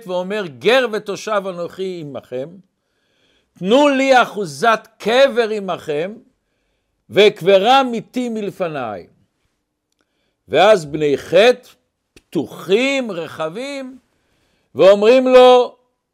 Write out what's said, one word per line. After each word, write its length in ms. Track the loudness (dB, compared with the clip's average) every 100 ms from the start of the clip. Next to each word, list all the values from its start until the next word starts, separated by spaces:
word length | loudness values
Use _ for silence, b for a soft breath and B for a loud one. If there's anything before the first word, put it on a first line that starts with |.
| -6
ואומר, 380 | -8 -6 -8 -8
"גר 380 | -4 0 0 0
ותושב 520 | -6 -8 -10 -6 -6 -6
אנוכי 500 | -10 -12 -10 -10 -10
עמכם, 480 | -12 -14 -12 -12 -12 -16 _ _ _ _ _ _ _ _ _ -8
תנו 280 | 0 2 4
לי 340 | 2 2 2
אחוזת 680 | 2 -4 -10 -4 -2 -2 -4 -10
קבר 520 | -2 2 2 0 -4
עמכם, 640 | -4 -8 -8 -6 -6 -6 -12 _ _ _ _ _ _ _ _ -4
ואקברה 720 | 2 2 2 2 2 4 2
מתי 460 | 0 -6 -8 -8 -8
מלפניי." 800 | -6 -8 -8 -8 -8 -10 -10 -16 _ _ _ _ _ _ _ _ _ _ _ _ _ -4
ואז 380 | 2 4 2
בני 320 | -2 -4 -2 -2
חת 500 | 0 2 4 2 _ _ _ _ _
פתוחים, 1000 | _ _ -8 -8 -8 -2 0 0 -4 -6
רחבים, 840 | -10 -12 -10 -10 -10 -12 -12 -14 -20 _ _ _ _ _ _ _
ואומרים 520 | 4 6 6 4 4 6
לו, 500 | 6 8 6 2 -6 _ _ _